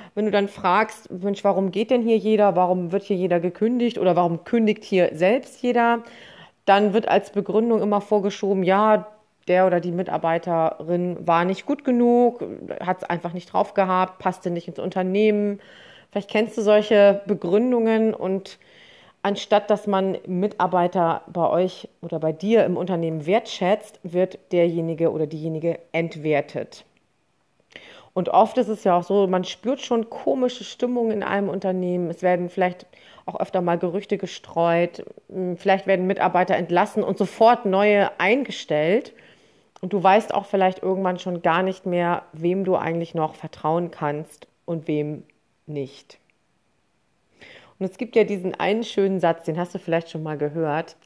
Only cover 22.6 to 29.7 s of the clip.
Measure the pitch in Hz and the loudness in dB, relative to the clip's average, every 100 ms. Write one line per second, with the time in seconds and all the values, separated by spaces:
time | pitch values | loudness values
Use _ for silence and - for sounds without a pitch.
22.6 | - 170 180 175 165 160 147 208 - - | 4 0 -2 -2 -4 -4 0 -2 -2 -4
23.6 | 180 208 - - 185 175 185 - _ 175 | 0 0 -2 -18 -6 -2 -2 -4 _ 0
24.6 | 170 170 165 160 165 156 151 156 160 160 | 2 0 -4 0 0 0 -4 -4 -8 -4
25.6 | 170 165 - 160 170 160 156 147 147 135 | -4 -4 -6 -4 -4 -4 -2 0 -2 -8
26.6 | 110 - - _ _ _ _ _ _ _ | -10 -14 -20 _ _ _ _ _ _ _
27.6 | _ - - - - - 180 - 220 254 | _ -20 -20 -20 -8 -6 2 4 4 2
28.6 | 208 214 196 175 175 202 190 185 175 - | -2 -2 0 0 2 2 2 0 -4 -8
29.6 | 214 | -6